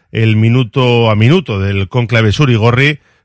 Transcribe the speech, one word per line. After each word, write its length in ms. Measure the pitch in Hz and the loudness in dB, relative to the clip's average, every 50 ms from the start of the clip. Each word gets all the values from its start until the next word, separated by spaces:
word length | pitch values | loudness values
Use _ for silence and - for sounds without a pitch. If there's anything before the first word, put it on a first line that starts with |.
| _ _ | _ _
el 240 | - 110 113 110 107 | -4 -2 0 0 0
minuto 720 | 110 110 113 120 131 127 104 - 139 127 123 120 120 117 110 | 2 2 2 2 0 -2 -2 -2 -2 0 2 2 2 2 0
a 60 | 107 | 2
minuto 460 | 104 110 123 160 190 151 - 107 98 | 2 2 2 2 0 0 -4 -6 -4
del 280 | 98 101 101 98 98 - | -4 -4 -4 -4 -6 -4
cónclave 440 | - 127 117 107 120 113 110 107 | -4 -4 -4 -2 0 0 0 0
Surigorri, 680 | 95 - 151 127 120 107 107 120 120 127 139 147 151 - _ _ _ _ | 0 0 0 0 0 2 0 0 0 2 0 -2 -2 -6 _ _ _ _